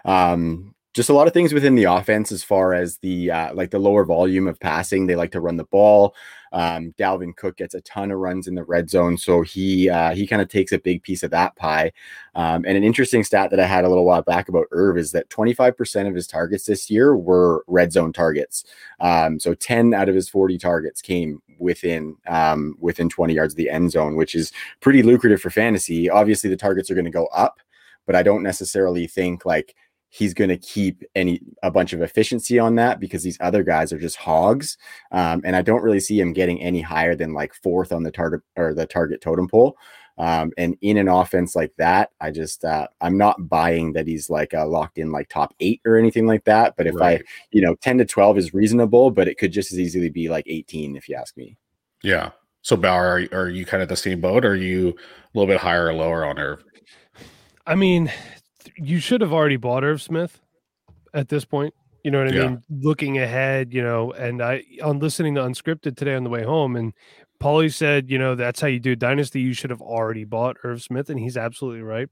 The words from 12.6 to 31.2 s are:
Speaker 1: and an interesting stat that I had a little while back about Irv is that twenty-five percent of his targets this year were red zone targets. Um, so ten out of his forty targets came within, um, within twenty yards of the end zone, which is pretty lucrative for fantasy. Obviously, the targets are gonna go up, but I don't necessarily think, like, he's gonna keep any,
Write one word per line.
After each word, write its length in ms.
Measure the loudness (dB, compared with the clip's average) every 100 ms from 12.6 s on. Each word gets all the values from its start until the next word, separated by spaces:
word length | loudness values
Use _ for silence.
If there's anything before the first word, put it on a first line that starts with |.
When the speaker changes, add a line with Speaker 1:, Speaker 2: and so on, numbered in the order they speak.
Speaker 1:
and 140 | 0 2
an 60 |
interesting 400 | 2 2 2 0
stat 260 | 2 2 2
that 100 | 2
I 60 | 2
had 200 | 4 4
a 40 |
little 160 | 4 4
while 160 | 4
back 280 | 2 -2 0
about 180 | -2 0
Irv 300 | 2 2 2
is 140 | -2
that 180 | -4 -6
twenty-five 440 | -2 -2 2 2 2
percent 320 | -4 -4 -4
of 60 |
his 140 | -4 -6
targets 380 | -4 -4 -4 -2
this 260 | -4 0
year 260 | 4 4 4
were 460 | 4 4 6 2 0
red 260 | 2 2
zone 220 | 2 0
targets. 500 | 0 0 0 -4 -8 -14 -20 -20 -4
Um, 400 | 2 2 2 0
so 160 | -4 -4
ten 400 | -2 2 4 4
out 140 | 2
of 40 |
his 160 | 0 0
forty 300 | 0 0 0
targets 420 | -2 -2 -4 -10
came 400 | -6 -4 -4 -8 _ _
within, 600 | -4 -2 -2 -4 -6 -14 -6
um, 480 | -2 0 0 -4 -4
within 300 | -6 -2 -4
twenty 240 | 0 0
yards 200 | 2 0 -2
of 20 |
the 140 | -4
end 180 | 0 0
zone, 260 | 0 -2 0
which 200 | -2 -2
is 160 | -6 -10 -18 -2
pretty 220 | 4 6
lucrative 400 | 8 6 6 4
for 80 | 2
fantasy. 580 | 0 0 0 -2 -2 2
Obviously, 440 | 4 4 2 0
the 40 | -2
targets 360 | 0 -2 -2
are 40 | -2
gonna 140 | -2
go 160 | -2 -2
up, 280 | 0 0 0 _ _ _ _ 0
but 100 | 2
I 60 |
don't 220 | 4 2
necessarily 640 | 0 -6 -4 0 0 0 -4
think, 360 | -4 -4 -4
like, 300 | -2 -2 -2 _ _ _ _ -6
he's 200 | -6 0
gonna 220 | 0 0
keep 440 | -4 -4 -4 -4 -6
any, 260 | -2